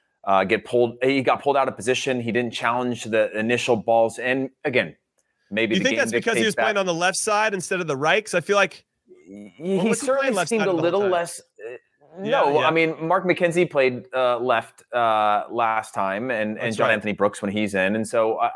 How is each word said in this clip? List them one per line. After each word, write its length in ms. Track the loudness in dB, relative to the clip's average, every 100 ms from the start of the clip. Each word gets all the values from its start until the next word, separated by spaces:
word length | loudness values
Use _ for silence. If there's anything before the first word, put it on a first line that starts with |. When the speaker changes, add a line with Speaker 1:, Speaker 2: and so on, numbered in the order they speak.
| _ _
Speaker 1:
uh, 200 | 0 2
get 220 | 2 0 0
pulled. 320 | 2 2 0
He 220 | 0 2
got 180 | 2 0
pulled 160 | 2 2
out 100 | 0
of 80 | -2
position. 460 | -2 -2 0 -4
He 100 | -2
didn't 220 | -2 -2
challenge 520 | -2 -2 -2 -4 -6 -2
the 300 | 0 0 0
initial 400 | -2 0 0 0
balls. 440 | 2 2 2 0
And 320 | -4 -2 -4 _
again, 320 | -4 -2 -2 -8 _ _ _ _ -8
maybe 240 | -4 0
Speaker 2:
Do 60 | 0
you 40 |
Speaker 1:
the 60 | 0
Speaker 2:
think 60 | 0
Speaker 1:
game 40 |
Speaker 2:
that's 100 | -2
because 240 | -2 -2 0
he 60 |
Speaker 1:
dictates 40 | 0
Speaker 2:
was 180 | 0
playing 120 | -2 0
Speaker 1:
that. 60 |
Speaker 2:
on 40 | -2
the 80 |
left 240 | 0 -2 -2
side 380 | -2 0 0 -2
instead 260 | -4 -4
of 60 | -4
the 100 | -2
right? 260 | 2 0
'Cause 120 | 0 -4
I 60 |
feel 140 | 0 2
like 300 | 2 -2 _ _ _ -20 -20
Speaker 1:
He, 280 | -18 -18 -10
Speaker 2:
Well, 220 | -2 0
Speaker 1:
he 80 | 0
Speaker 2:
was 120 | 0
he 60 | 0
playing 100 | 0
Speaker 1:
certainly 180 | 0 0
Speaker 2:
left 140 | 0
Speaker 1:
seemed 120 | 0
Speaker 2:
side 60 | 0
Speaker 1:
a 20 |
Speaker 2:
the 40 | 0
whole 60 |
Speaker 1:
little 200 | 0 0
Speaker 2:
time? 100 | 0
Speaker 1:
less 280 | 0 -2 -10 -16 -18 -16 -16 _ _ _ -10
no, 60 | -2 2 4
Speaker 2:
Yeah, 120 | 4
yeah. 60 | 2
Speaker 1:
I 40 |
mean, 240 | 2 0 0 0
Mark 160 | 0 2
McKenzie 440 | 2 2 2 0
played, 360 | 4 2 2 -6
uh, 260 | 0 2 2
left, 440 | 2 0 0 -16 -6
uh, 500 | 0 2 4 4 2 0
last 420 | -2 0 0 -4
time, 380 | -4 -2 -2 -2
and, 260 | -2 -2 -4
and 100 | -4
Speaker 2:
That's 80 | 0
Speaker 1:
John 120 | 2
Speaker 2:
right. 60 |
Speaker 1:
Anthony 200 | 2 0
Brooks 280 | 0 0 0
when 100 | -4
he's 240 | -2 0 0
in. 200 | 0 0
And 120 | 0
so 320 | 0 2 2
I, 120 | -2